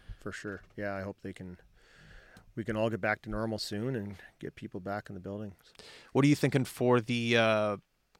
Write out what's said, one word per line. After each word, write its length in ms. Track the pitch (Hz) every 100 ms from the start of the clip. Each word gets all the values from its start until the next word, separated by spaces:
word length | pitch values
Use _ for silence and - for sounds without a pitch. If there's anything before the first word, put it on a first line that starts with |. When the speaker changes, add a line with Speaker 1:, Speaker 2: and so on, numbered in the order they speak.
| - -
Speaker 1:
for 100 | 101
sure. 300 | - 107 95 - -
Yeah, 180 | 101 98
I 60 |
hope 140 | 98 -
they 120 | 101
can, 240 | - 92 87 - _ _ - - - - - - 117
we 80 |
can 120 | 110 107
all 140 | 113
get 120 | 107
back 200 | 107 107
to 60 | 110
normal 300 | 110 113 107
soon 360 | - 104 123 120
and 200 | 101 92 - _
get 160 | 101 -
people 240 | 107 98
back 300 | 95 104 -
in 40 |
the 60 | 95
buildings. 340 | 95 104 104 - _ - - - -
Speaker 2:
What 120 | 135 143
are 20 |
you 60 | 139
thinking 280 | 143 139 120
for 360 | - 123 123
the, 360 | 113 120 117 117
uh, 400 | 110 107 107 101 - _ _